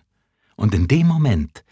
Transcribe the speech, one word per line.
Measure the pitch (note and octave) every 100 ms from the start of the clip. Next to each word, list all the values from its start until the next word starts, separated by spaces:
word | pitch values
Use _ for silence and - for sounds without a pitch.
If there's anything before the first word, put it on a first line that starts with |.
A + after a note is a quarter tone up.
| _ _ _ _ _ -
Und | A2
in | G2 F2
dem | D#3 E3+
Moment, | D#3+ D3 F#2 D2 - _